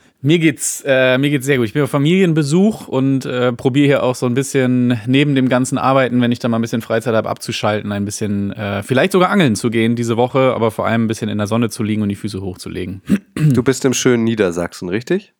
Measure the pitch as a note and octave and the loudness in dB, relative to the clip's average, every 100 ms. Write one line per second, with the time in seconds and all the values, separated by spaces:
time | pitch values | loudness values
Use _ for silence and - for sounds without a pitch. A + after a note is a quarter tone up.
0 | _ _ C3+ E3+ D#3+ - - - C#3+ C3 | _ _ 0 2 2 0 -6 -6 0 2
1 | C3 B2+ C#3+ C#3+ B2+ C#3 A2+ D3 C#3 D3 | 4 2 2 0 0 0 0 0 0 0
2 | C#3+ F#3 F#3 D#3 C#3+ E3 G3+ G#3+ - C3 | 2 4 2 2 2 2 2 0 -4 -2
3 | C3+ C3+ C#3 B2+ B2 A#2+ C#3 B2+ C#3+ C3+ | 0 0 -2 -2 -2 0 0 2 4 4
4 | B2 B2 B2+ A#2+ C#3 C#3 B2+ B2+ B2 B2 | 2 0 -2 -2 -2 0 2 2 2 0
5 | A2 C3+ D3 C3+ B2+ B2 B2+ B2+ B2+ C3+ | 0 2 2 2 2 0 0 -2 2 2
6 | B2+ B2 A#2+ A#2+ B2 A2+ A2+ A#2+ - A2+ | 2 2 0 0 -2 -2 -2 -4 -2 -2
7 | A#2 A2 G#2+ A2 - A#2 A2+ G#2+ G#2 G2+ | 0 0 0 -6 -8 -4 -2 -2 -2 -4
8 | G2+ - G#2+ G2+ G2+ - G2+ G2+ - B2+ | -4 -4 -4 -4 -4 -6 -6 -4 -2 0
9 | F#3 F#3+ F3+ G3+ D#3 G#2 A#2+ A2 A2+ A#2+ | 2 2 2 4 2 2 -2 0 0 0
10 | A#2 A2+ B2 C3+ C3 A2+ A2+ - G2 A2+ | 0 0 2 2 2 2 0 0 -2 0
11 | A2+ A2 G#2+ G#2 G#2 A2+ A#2+ - G#2+ G#2+ | 0 -2 -4 -4 -2 0 -2 -2 -4 -2
12 | G#2 G2 G#2+ G2 F#2+ F2+ - E2+ F#2+ F#2+ | -2 -4 -6 -8 -10 -10 -10 -10 -10 -10
13 | - G3 - - D#3 B2 B2 B2+ C#3 B2 | -2 -2 -2 -2 2 2 2 0 0 0
14 | C3+ A#2+ A#2 A2+ G2 F2 F2 - F2+ G2 | 2 2 0 0 0 0 -6 -6 -6 -6
15 | - F3+ - _ | -2 -4 -6 _